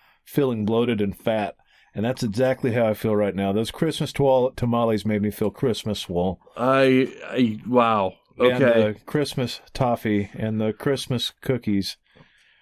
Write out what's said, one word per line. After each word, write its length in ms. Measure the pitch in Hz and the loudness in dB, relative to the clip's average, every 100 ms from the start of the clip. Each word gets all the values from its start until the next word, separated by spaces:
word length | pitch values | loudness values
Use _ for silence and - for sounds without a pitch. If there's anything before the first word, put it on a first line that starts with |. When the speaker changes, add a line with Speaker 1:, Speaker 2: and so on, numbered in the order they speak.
| _ _ - | _ _ -6
Speaker 1:
feeling 400 | - 139 117 104 | 0 0 0 0
bloated 360 | 113 120 113 | 2 2 0
and 180 | 101 92 | -2 -4
fat, 380 | - 110 101 - _ _ _ | -2 -2 -2 -8 _ _ _
and 120 | - 110 | -4 -4
that's 180 | 127 | -2
exactly 500 | 123 101 131 127 135 | -4 0 0 0 -2
how 140 | 117 113 | 0 0
I 80 | 107 | 0
feel 220 | 113 104 | 0 0
right 180 | 104 92 | 0 -2
now. 180 | 98 | -2
Those 200 | 101 113 | -2 -2
Christmas 400 | - 160 151 147 | -2 -2 -2 -4
twal-, 400 | - 143 131 123 | 0 2 4 2
tamales 520 | - 123 117 117 110 107 | -2 -2 0 2 0 0
made 180 | 107 | 0
me 100 | 104 | 0
feel 180 | 101 107 | -2 -4
Christmas 480 | - 135 107 - 104 | -2 -2 -2 -4 -6
swole. 400 | - 87 90 87 _ - | -4 -2 -2 -4 _ -4
Speaker 2:
I, 560 | 123 135 135 131 127 - - | 0 4 4 4 2 -4 -6
I, 320 | 123 120 107 - | 0 0 0 0
wow. 460 | 123 117 110 95 - _ - | 2 4 2 0 -4 _ 0
Speaker 1:
And 120 | 123 123 | 2 4
Speaker 2:
Okay. 300 | 131 117 107 104 | 4 4 2 -2
Speaker 1:
the 60 | - | -4
Christmas 560 | 151 143 - 120 - - - | -4 -2 -4 -6 -6 -10 -2
toffee 560 | 127 117 113 104 101 | 0 0 0 0 -2
and 260 | - 110 110 | -4 -4 -2
the 140 | 110 | -2
Christmas 600 | 107 - 135 - 123 - - | -2 -2 -2 -2 -4 -4 -6
cookies 560 | - 127 - 101 92 - _ _ _ _ _ _ | -4 -2 0 -2 -2 -8 _ _ _ _ _ _